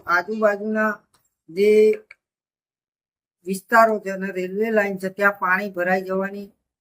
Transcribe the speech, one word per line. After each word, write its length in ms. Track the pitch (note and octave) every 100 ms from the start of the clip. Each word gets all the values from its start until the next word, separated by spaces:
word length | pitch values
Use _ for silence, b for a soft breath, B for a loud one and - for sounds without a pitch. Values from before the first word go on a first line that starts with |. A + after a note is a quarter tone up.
| -
આજુબાજુના 920 | F3 F3+ A3 G#3+ G3+ G#3+ G#3+ G#3+ G#3 _ _ _ _ _
જે 440 | E3 G#3 G#3+ G#3+ G#3+ - - _ _ _ _ _ _ _ _ _ _ _ _ F3
વિસ્તારો 540 | F#3+ - A#3 A3+ G#3+
છે 100 | F#3+
અને 220 | F#3+ G3
રેલવે 400 | F#3 F#3 F#3+ A3
લાઇન 260 | G#3+ G3+ F#3+
છે, 120 | F#3+
ત્યાં 220 | F#3+ G3+
પાણી 400 | G3+ F#3 F#3 G#3
ભરાઈ 300 | F#3 F3 F#3+
જવાની 500 | F#3 F#3+ F#3+ G3+ G3+ _ _ _